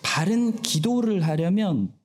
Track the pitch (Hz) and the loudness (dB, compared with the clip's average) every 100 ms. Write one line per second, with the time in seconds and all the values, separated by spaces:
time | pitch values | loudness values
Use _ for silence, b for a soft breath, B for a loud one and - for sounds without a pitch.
0 | - - 170 226 240 220 - 156 165 247 | -2 0 2 2 0 -2 -2 0 0 0
1 | 226 196 160 156 165 202 208 135 98 - | 0 0 0 0 0 0 0 -2 -4 -8